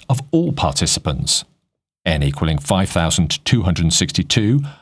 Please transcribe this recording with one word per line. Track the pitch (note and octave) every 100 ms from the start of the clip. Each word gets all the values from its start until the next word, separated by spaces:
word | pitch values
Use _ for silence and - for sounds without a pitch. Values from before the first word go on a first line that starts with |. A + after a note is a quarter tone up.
| -
of | A#2+ -
all | E3 E3+
participants, | C#3 D#2+ C#2 D#2+ - - C#2 C2+ - - _ _ _ _ _ F2
N | D2+
equaling | C#2+ C#2+ D#2+ D2
five | - F#2 F#2+
thousand | F2 D#2+ - D#2 -
two | - A#2+
hundred | F#2 E2+ E2
sixty-two, | - F#3 - - A2+ G#2+ C#3+ C#3+ -